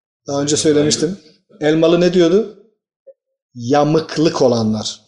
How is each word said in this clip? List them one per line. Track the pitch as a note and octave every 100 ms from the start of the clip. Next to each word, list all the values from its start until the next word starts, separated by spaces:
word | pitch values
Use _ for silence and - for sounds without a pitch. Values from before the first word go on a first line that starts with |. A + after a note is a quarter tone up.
| _ _ -
Daha | C#3+
önce | C#3+ D3+
söylemiştim. | D#3+ D3 D3 - D#3 G3 - _ _ -
Elmalı | D3 D#3+ D#3+ E3+
ne | F3
diyordu? | F3+ E3 G3 A#3 - _ _ _ _ - _ _ _ _ B2
Yamıklık | A#2 D3 D3 D#3+ D#3 - D3+ -
olanlar. | C3 A#2+ A2 G#2+ - -